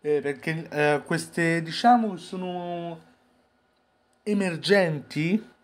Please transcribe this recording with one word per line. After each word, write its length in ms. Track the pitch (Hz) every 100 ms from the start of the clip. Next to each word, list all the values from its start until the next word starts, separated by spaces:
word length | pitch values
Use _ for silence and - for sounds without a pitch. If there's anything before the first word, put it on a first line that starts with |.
Eh, 200 | 147 147
perché, 480 | 139 139 - 160 165
eh, 320 | 147 147 147
queste, 560 | 143 165 165 - 165 170
diciamo 520 | 165 160 240 247 220
che 60 | 180
sono 800 | - 185 180 180 175 175 170 165 - _ _ _ _ _ _ _ _ _ _ _
emergenti 1200 | - 208 190 165 139 202 180 151 120 - 160 208 - _